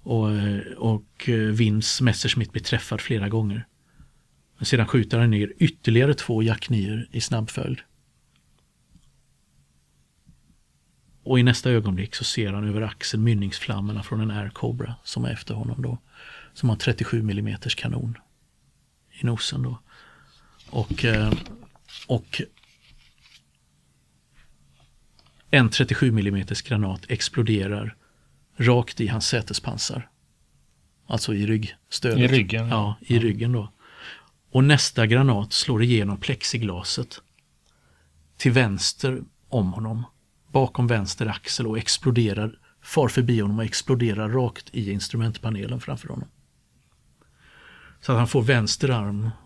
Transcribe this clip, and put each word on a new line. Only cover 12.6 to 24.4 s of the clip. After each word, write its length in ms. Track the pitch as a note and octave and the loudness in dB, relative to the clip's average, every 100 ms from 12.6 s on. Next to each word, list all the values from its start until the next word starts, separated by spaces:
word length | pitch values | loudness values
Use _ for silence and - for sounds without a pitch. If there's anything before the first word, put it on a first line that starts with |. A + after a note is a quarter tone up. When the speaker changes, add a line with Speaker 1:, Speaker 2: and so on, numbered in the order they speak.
| G#2+ | -2
Speaker 1:
över 140 | G#2 | -2
axeln 420 | A2 - - A2 | -4 -6 -4 0
mynningsflammorna 800 | A2+ G#2+ G2 - - G2+ G2+ G#2+ | 2 2 0 -4 -6 -4 -4 -6
från 180 | G2+ A2 | -6 -4
en 100 | A2 | -2
Air 180 | G#2 G#2 | -4 -6
Cobra 460 | - A#2+ A#2+ A#2 A#2+ | -6 -6 -4 -6 -10
som 200 | - - | -10 -6
är 80 | B2 | -4
efter 220 | A2+ - | -6 -8
honom 280 | A2 A#2 A#2+ | -6 -6 -4
då. 160 | B2+ A#2+ _ - - - - | -4 -6 _ -20 -20 -20 -20
Som 140 | - B2+ | -2 0
har 80 | G#2+ | 0
trettiosju 460 | - G#2+ - A#2 | 0 -2 -2 -2
millimeters 520 | G#2+ G2+ G#2+ G#2 B2 | -2 -2 -4 -6 -6
kanon 440 | - - A#2+ A#2+ A#2 _ _ _ _ _ _ _ _ _ - | -6 -6 -6 -6 -8 _ _ _ _ _ _ _ _ _ -6
i 60 | A#2+ | -4
nosen 360 | A2+ - C#3 | -2 -4 -4
då. 160 | B2+ A#2+ _ - - _ _ _ _ _ - | -4 -6 _ -20 -20 _ _ _ _ _ -10
Och, 340 | - - - | -4 -4 -2
eh, 280 | A2+ A2 G#2+ - - - - _ _ - - | 0 2 2 0 -4 -16 -20 _ _ -14 -2
och 360 | B2 - - C3+ _ _ _ _ _ _ _ _ - _ _ _ _ _ _ _ _ _ _ | -2 -2 -8 -8 _ _ _ _ _ _ _ _ -20 _ _ _ _ _ _ _ _ _ _